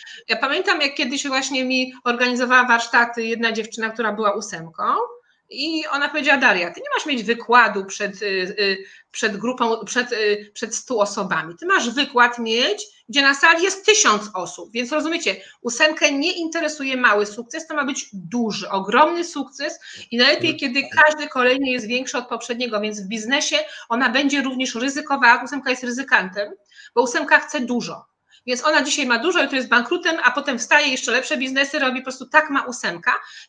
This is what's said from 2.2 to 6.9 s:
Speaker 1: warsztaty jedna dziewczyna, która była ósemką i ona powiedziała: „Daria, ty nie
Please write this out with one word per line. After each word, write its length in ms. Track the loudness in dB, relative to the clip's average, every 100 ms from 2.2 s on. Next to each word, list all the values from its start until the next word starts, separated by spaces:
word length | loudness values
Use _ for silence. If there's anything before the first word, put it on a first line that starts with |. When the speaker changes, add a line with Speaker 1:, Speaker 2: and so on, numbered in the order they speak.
| 0 2 4 4 6
Speaker 1:
warsztaty 560 | 2 4 2 2 -2
jedna 280 | -4 -2 -2
dziewczyna, 380 | -2 -6 -6 -6
która 220 | -2 -4
była 180 | 0 -2
ósemką 520 | -2 -6 -12 -12 -6 -2 -2 -2 -8 _ _ _
i 340 | -8 -4 -4 -4
ona 180 | -4 -2
powiedziała: 280 | 0 2 4
„Daria, 340 | 4 2 -2
ty 60 | -6
nie 60 | -4